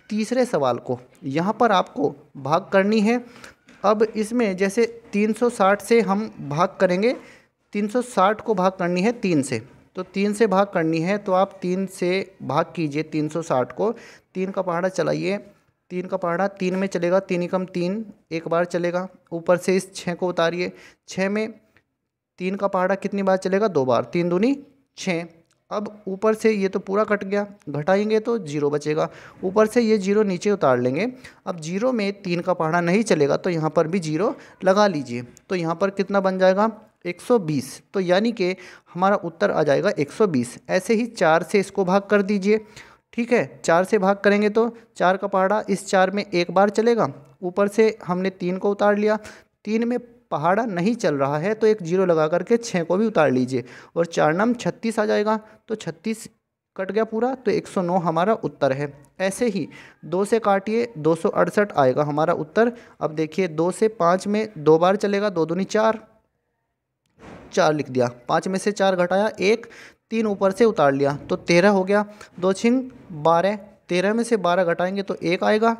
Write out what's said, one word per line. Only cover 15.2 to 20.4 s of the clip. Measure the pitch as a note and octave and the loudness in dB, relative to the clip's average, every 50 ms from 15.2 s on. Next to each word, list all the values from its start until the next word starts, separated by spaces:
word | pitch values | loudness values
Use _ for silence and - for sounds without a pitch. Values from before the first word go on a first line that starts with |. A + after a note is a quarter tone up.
| D#3+ F3 G3 G3+ G3+ - _ _ _ _ _ _ _ - | -2 -4 -4 -6 -8 -14 _ _ _ _ _ _ _ -12
तीन | F3+ F3+ F3+ | -10 -8 -8
का | F#3 F#3+ | -6 -6
पहाड़ा | F#3 F#3 E3+ E3+ F3 F#3+ G3+ | -4 -2 -2 -2 0 -2 -2
तीन | G3 - F3+ F3+ F3+ | -2 -4 -4 -2 -2
में | F#3 G3 | -2 -4
चलेगा, | F#3+ - F3+ E3+ F3 F3+ G3 | -2 -4 -2 -2 2 0 0
तीन | F#3+ - F#3 F3 F3 | 0 0 -4 -4 -2
एकम | E3+ F#3 F#3 F#3 | -2 -4 -4 -6
तीन | F3 - F3 E3+ F3+ G3 A3 A3 G#3 - _ _ - D#3+ | -4 -6 -4 -4 -4 -4 -6 -8 -12 -16 _ _ -10 -10
एक | E3 D#3+ - | -8 -6 -2
बार | E3 E3+ F3 | 0 0 0
चलेगा, | F3 - F3 F3 F3 E3+ F3+ F#3 F#3 - - _ - E3+ | 0 -2 -2 -2 -2 -2 -2 -6 -6 -12 -20 _ -12 -12
ऊपर | E3+ E3 - F3+ F3 | -10 0 0 0 2
से | F3 - F#3 | 2 0 0
इस | F#3+ F#3+ - - | 0 0 -4 -14
छः | - - F3+ F3 | -10 -8 -8 -6
को | E3 F#3+ F3+ | -4 -4 -4
उतारिए, | F3 F3 | -2 0